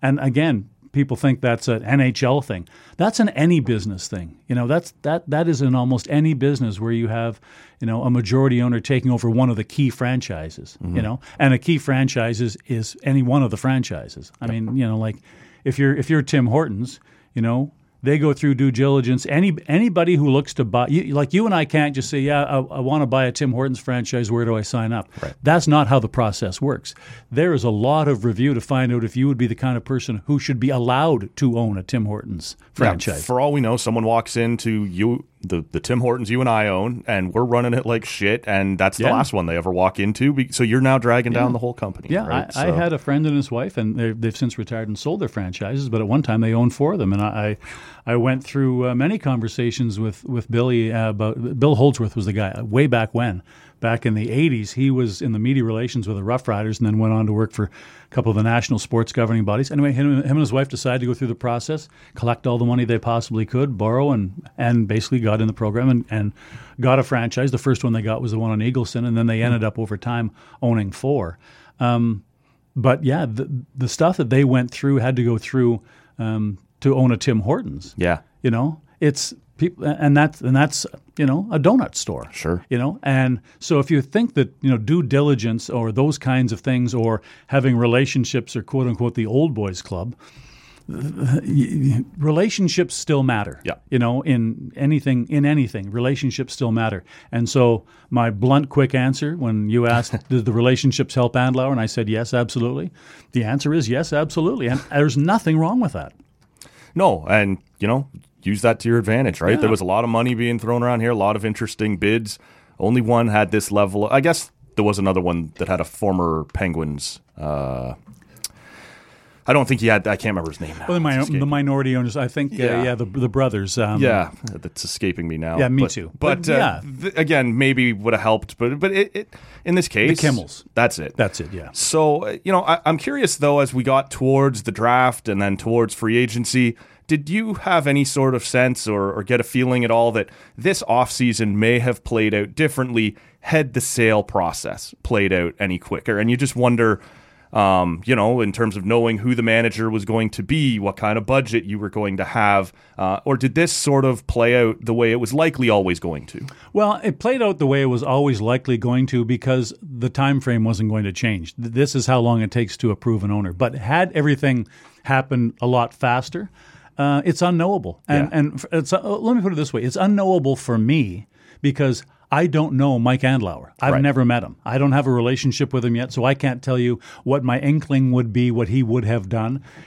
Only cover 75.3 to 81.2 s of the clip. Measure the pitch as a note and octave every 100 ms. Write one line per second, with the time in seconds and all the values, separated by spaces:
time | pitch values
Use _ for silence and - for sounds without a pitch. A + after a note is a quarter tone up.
75.3 | A#2 - C3 A#2+ A#2 - _ _ - A2+
76.3 | A2 G#2+ G2 _ _ C#3 C3 B2+ A#2 -
77.3 | A2+ G2 F3+ A#3+ C#2+ - - F2+ E2 -
78.3 | _ C3 A2+ C#3 D#3 _ _ D3+ C#3+ -
79.3 | - _ _ F3 - - D3 D3 C#3+ D3+
80.3 | - B2 C3+ D3 - - - _ -